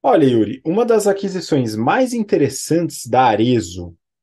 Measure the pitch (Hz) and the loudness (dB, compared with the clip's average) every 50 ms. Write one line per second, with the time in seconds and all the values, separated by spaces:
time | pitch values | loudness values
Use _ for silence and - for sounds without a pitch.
0 | - 277 247 - 143 131 123 113 107 101 - - _ 156 175 214 240 226 226 214 | 2 4 4 4 4 4 4 2 2 0 -4 -8 _ -2 0 0 2 2 2 2
1 | 214 202 196 196 208 190 180 180 165 - 160 135 123 110 107 107 117 139 185 247 | 2 0 0 0 -4 -6 -6 -8 -4 -2 -2 0 0 -2 -4 -2 0 0 2 0
2 | 262 247 247 233 208 - 208 160 147 131 135 - - - 151 170 170 151 - - | 0 0 -2 -6 -2 0 0 0 0 0 -2 -8 -4 -2 -2 -2 -2 -4 -8 -12
3 | - 120 113 127 135 123 107 104 113 123 123 113 95 87 90 90 87 85 85 _ | -8 -2 0 2 4 4 2 2 2 2 0 0 -2 -4 -10 -12 -12 -14 -16 _
4 | _ _ _ _ | _ _ _ _